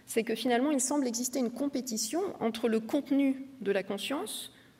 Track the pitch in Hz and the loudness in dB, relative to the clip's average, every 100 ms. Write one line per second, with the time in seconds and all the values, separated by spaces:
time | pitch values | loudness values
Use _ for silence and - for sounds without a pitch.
0 | - 233 226 220 254 233 285 285 - 294 | -2 -2 0 0 2 4 4 2 2 2
1 | 254 226 254 269 233 - 285 277 254 220 | 0 0 -2 0 0 0 -2 -2 -2 -4
2 | - 311 392 - 226 220 240 220 220 294 | -2 0 -2 0 -2 0 2 2 2 -2
3 | - 277 277 262 - - 196 196 190 196 | 2 4 4 2 -6 -6 0 0 0 -4
4 | - 277 427 - - - - | -2 -4 -4 -8 -12 -18 -20